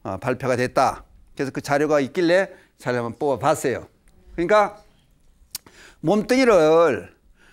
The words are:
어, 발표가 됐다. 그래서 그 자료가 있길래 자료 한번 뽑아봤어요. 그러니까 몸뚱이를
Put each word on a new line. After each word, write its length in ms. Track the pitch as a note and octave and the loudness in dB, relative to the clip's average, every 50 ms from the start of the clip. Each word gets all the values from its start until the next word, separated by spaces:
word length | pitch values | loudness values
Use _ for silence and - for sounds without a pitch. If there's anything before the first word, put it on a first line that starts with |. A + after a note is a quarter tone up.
| - | -12
어, 140 | G#2+ F#2+ F#2+ | -12 -10 -8
발표가 380 | - C3 C3 B2+ C3+ B2+ B2+ | -6 -6 -6 -4 -2 -4 -2
됐다. 480 | A#2+ B2 B2 - - C3+ A2+ F#2 - - _ _ - - _ - | -2 -2 -2 0 0 0 0 0 -4 -12 _ _ -20 -20 _ -10
그래서 160 | - D3 B2+ | -8 -8 -8
그 80 | - D3+ | -8 -10
자료가 400 | - - C#3+ C#3+ D3+ D3 D3+ D3 | -6 -2 -2 0 0 2 0 0
있길래 500 | C#3 B2 - F#3 F3 E3 E3+ F#3 G3 F#3+ - - _ _ _ _ | 0 -2 -2 -2 0 2 2 2 0 -2 -6 -18 _ _ _ _
자료 220 | - C3+ B2 B2 | -6 -4 -4 -4
한번 200 | A#2+ A#2 G#2+ - | -4 -6 -8 -6
뽑아봤어요. 680 | D#3 D3 C3+ G#2+ G2 C#3+ D#3 - - C#3+ A#2 F2+ E2 - _ _ _ _ _ _ _ - - | -4 -4 -2 -2 0 -2 -2 0 -2 -4 -4 -4 -8 -14 _ _ _ _ _ _ _ -16 -8
그러니까 440 | - E3+ E3+ G#3 G#3+ G#3 F#3+ G#3 - - _ _ _ _ _ _ _ _ _ _ _ _ _ - - _ - _ - - - - _ | -6 -2 2 2 2 2 2 -2 -12 -20 _ _ _ _ _ _ _ _ _ _ _ _ _ -18 -18 _ -20 _ -20 -20 -20 -18 _
몸뚱이를 1120 | - D3+ G3+ G#3+ G#3 - B3 B3+ C4+ A#3+ A3 F3+ D#3 D#3 D#3+ E3 E3+ D#3+ B2+ F2+ E2+ - _ _ _ _ _ _ _ _ | -2 0 0 0 0 0 0 2 4 4 4 4 6 4 4 4 4 2 0 -2 -6 -12 _ _ _ _ _ _ _ _